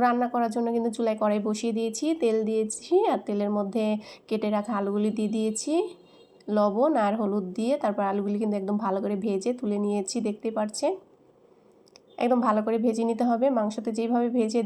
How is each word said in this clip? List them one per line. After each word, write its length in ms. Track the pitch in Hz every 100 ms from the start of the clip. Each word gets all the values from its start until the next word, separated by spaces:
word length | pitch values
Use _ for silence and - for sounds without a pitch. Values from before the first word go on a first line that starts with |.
| 247
রান্না 220 | 240 247
করার 180 | 247 233 240
জন্য 120 | 233 233
কিন্তু 140 | 233 226
চুলায় 220 | 226 214
কড়াই 200 | 214 208 214
বসিয়ে 260 | 214 233 220
দিয়েছি, 280 | 226 226 302 320
তেল 180 | 233 220 220
দিয়েছি, 460 | 220 220 - - 359 427
আর 80 | 233 -
তেলের 240 | 208 202 208
মধ্যে 280 | 196 226 214 214 - - -
কেটে 240 | 220 214 208
রাখা 180 | 208 208
আলুগুলি 300 | 196 208 214 220
দিয়ে 140 | 214 220
দিয়েছি, 380 | 220 220 285 330 427 - - - - - -
লবণ 440 | 208 208 208 294 269 202
আর 80 | 220
হলুদ 300 | 208 208 180 185
দিয়ে 160 | 226 285
তারপর 200 | 214 202 196
আলুগুলি 260 | 202 202 208
কিন্তু 160 | 220 208
একদম 160 | 190 208 202
ভালো 140 | 196
করে 140 | 202 202 214
ভেজে 260 | 196 240 247
তুলে 180 | 208 208 208
নিয়েছি, 320 | 208 196 240 208
দেখতেই 260 | 208 226 220
পাচ্ছেন। 360 | 214 - 294 381 - _ _ _ _ _ _ _ _ - _ -
একদম 220 | 240 247
ভালো 180 | 240 214
করে 140 | 214 226 233
ভেজে 180 | 220 226
নিতে 140 | 226 240
হবে, 180 | 226 269 240
মাংসতে 320 | 208 214 220 220
যেইভাবে 300 | 233 240 240 240
ভেজে 240 | 220 233